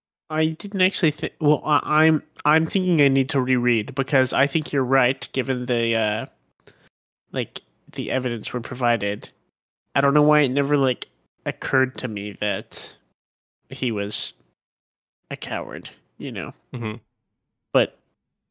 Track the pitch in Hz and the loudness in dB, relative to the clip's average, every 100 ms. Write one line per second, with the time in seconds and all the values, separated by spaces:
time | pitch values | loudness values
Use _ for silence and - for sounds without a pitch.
0 | _ _ _ 156 160 156 202 196 185 - | _ _ _ 0 0 -2 -8 -2 0 2
1 | 160 - - - 151 151 - 147 - 151 | 0 0 -8 0 2 2 2 0 2 4
2 | 160 160 - - 147 156 165 190 185 165 | 4 4 -2 -4 2 2 2 0 2 4
3 | 139 135 131 139 127 127 120 117 117 131 | 4 4 2 0 0 0 2 0 -2 -6
4 | 127 139 127 120 143 160 147 143 127 135 | 0 2 2 2 0 0 -2 -2 2 2
5 | 127 135 - 131 123 127 123 120 117 113 | 2 -2 -6 -4 -2 -4 -2 -2 0 0
6 | 107 107 131 _ _ _ - _ _ _ | 0 -2 -8 _ _ _ -20 _ _ _
7 | _ _ _ 135 117 - - _ - 135 | _ _ _ -6 -6 -10 -20 _ -12 -8
8 | 117 123 123 117 - 120 113 127 123 117 | -4 -2 -2 -4 -6 -8 -8 -2 0 2
9 | 101 107 - _ _ _ _ _ _ 143 | -2 -6 -10 _ _ _ _ _ _ 0
10 | 139 147 147 151 135 135 143 147 135 120 | 4 4 6 4 4 0 0 2 2 -2
11 | - _ _ _ 143 - - 135 127 - | -10 _ _ _ -10 -8 0 2 2 -2
12 | 120 104 104 92 104 98 - - - - | -6 -6 -8 -6 -4 -4 -8 -14 -14 -18
13 | _ _ _ _ _ _ _ 135 123 104 | _ _ _ _ _ _ _ -6 -4 -2
14 | 101 - - - _ _ _ _ _ _ | -2 -2 -4 -8 _ _ _ _ _ _
15 | _ _ _ 139 - 104 53 71 - - | _ _ _ -12 -6 -8 -8 -12 -14 -20
16 | _ - 139 107 76 - _ 117 113 110 | _ -12 -10 -8 -10 -12 _ -8 -8 -8
17 | - _ _ _ _ _ _ 131 - _ | -16 _ _ _ _ _ _ 0 0 _
18 | _ _ _ _ _ | _ _ _ _ _